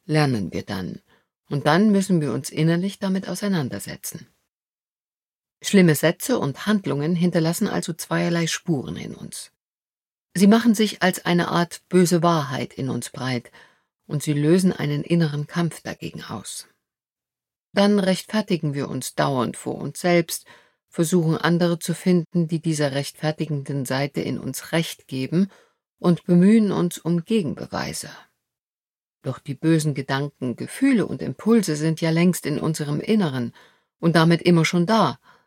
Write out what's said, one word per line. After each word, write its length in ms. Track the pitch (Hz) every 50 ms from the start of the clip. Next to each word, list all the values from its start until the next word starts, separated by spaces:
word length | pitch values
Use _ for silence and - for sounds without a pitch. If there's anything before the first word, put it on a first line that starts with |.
| _
lernen 480 | - 151 156 147 135 123 107 92 78
wir 100 | - 92
dann. 380 | - - 98 95 90 67 - - - _ _ _ _ _ _ _ _ -
Und 180 | 143 139 -
dann 240 | 151 156 180 214 220
müssen 300 | 196 196 190 - 185 165
wir 120 | 147 135
uns 180 | - 135 - -
innerlich 480 | - 151 156 165 170 170 185 196 - -
damit 300 | 202 190 190 190 190 -
auseinandersetzen. 1000 | 185 - 208 202 190 165 135 110 101 101 - - 76 - - - - - - - _ _ _ _ _ _ _ _ _ _ _ _ _ _ _ _ _ _ _ _ _ _ _ _ _ _
Schlimme 320 | - - 220 196 180 165 147
Sätze 440 | - - 160 175 - - - 247 -
und 280 | - 139 135 - -
Handlungen 480 | 202 214 196 - 139 143 143 143 160 180
hinterlassen 520 | 165 180 175 170 170 160 165 170 - 208
also 260 | 185 180 180 - -
zweierlei 540 | 160 - - - 165 165 175 175 170 170 165
Spuren 500 | 160 - - - 180 160 127 - 78 85
in 180 | - - 55 -
uns. 380 | - - - - - - - _ _ _ _ _ _ _ _ _ _ _ _ _ _ _ _ -
Sie 120 | 175 208
machen 280 | 196 220 233 226 240 208
sich 280 | 214 214 202 - -
als 220 | 175 185 180 - -
eine 240 | 170 175 175 170 -
Art 340 | - 170 175 - - - _ _
böse 340 | 175 185 180 160 180 170
Wahrheit 520 | 165 170 170 156 139 131 131 - 123 - -
in 160 | - 135 127
uns 200 | 120 120 - -
breit 400 | - 135 123 131 127 120 - - - - - _ _ _ _ _ _ _ _
und 160 | - 156 147
sie 120 | - 151 147
lösen 380 | 147 147 156 175 190 185 180
einen 300 | - - 147 147 147 143
inneren 440 | - - 170 170 165 147 147 147 147
Kampf 340 | - - 170 170 156 - -
dagegen 400 | - - 80 - - - - 80
aus. 460 | - - 110 107 - - - - - _ _ _ _ _ _ _ _ _ _ _ _ _ _ _ _ _ _ _ _ _
Dann 260 | - 202 202 208 208 202
rechtfertigen 760 | 185 185 185 - - - - 220 208 - 190 156 - 147 139
wir 140 | 143 127 -
uns 260 | - 131 - - -
dauernd 420 | - 147 143 139 127 113 - -
vor 200 | - - 127 -
uns 240 | - - 143 - -
selbst, 440 | - 180 175 170 165 - - - - - - - _ _ _ _ _ _
versuchen 480 | - - 165 156 185 180 160 160 160
andere 420 | - - 160 175 165 180 170 170 165
zu 160 | - - 165
finden, 540 | - - 185 180 175 160 - - 175 170 156
die 120 | 175 156
dieser 320 | - 165 156 147 147 139
rechtfertigenden 920 | 131 143 143 - - - - 156 156 - 160 156 151 139 135 - 139 143 127
Seite 360 | - 131 135 143 143 - -
in 180 | - - 131 -
uns 340 | - - - - - -
Recht 340 | 160 165 165 - - - _
geben 440 | - 135 131 131 131 156 175 196 196 - _ _ _ _ _ _ _ _ _
und 260 | - 175 170 - -
bemühen 480 | - 180 175 180 202 220 226 214 190
uns 260 | - - 175 175 - -
um 260 | - 165 175 170 165
Gegenbeweise. 840 | - 220 220 165 123 - - - - - 85 69 - 80 - - - - - - _ _ _ _ _ _ _ _ _ _ _ _ _ _ _ _ _ _ _
Doch 160 | - 139 127 -
die 160 | - - 131
bösen 400 | - - 160 165 156 151 156 135
Gedanken, 600 | 139 135 - 135 135 147 143 - _ 131 123 113
Gefühle 500 | - 123 - - - 269 277 262 208 147
und 140 | - - 131
Impulse 560 | 160 131 131 - - 214 233 226 185 - 151
sind 240 | 147 156 160 160 -
ja 100 | 170 160
längst 360 | 160 165 175 185 170 - -
in 120 | - 151 -
unserem 420 | - 160 156 - 151 143 147 143
Inneren 520 | - - 220 214 190 147 131 127 120 120 - - - _ _ _ _ _ _ _
und 180 | 165 170 156
damit 260 | 170 165 170 170 160
immer 220 | - 185 175 165 156
schon 220 | - - 175 175
da, 320 | 190 220 220 180 131 - - _ _ _ _ _